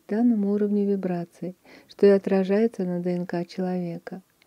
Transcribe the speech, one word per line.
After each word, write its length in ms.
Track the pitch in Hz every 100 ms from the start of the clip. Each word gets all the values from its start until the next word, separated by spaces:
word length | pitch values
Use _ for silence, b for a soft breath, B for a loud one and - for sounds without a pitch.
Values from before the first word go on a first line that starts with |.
| -
данному 440 | 208 240 220 196
уровню 340 | 208 208 208 202
вибраций, 680 | 196 185 175 170 - 175 180 b b b
что 200 | - 202
и 40 |
отражается 720 | 196 196 196 190 202 226 -
на 160 | 180 175
Д 100 | 175
Н 160 | 180 175
К 180 | 175
человека. 800 | 175 - 185 180 175 170 - 185 - _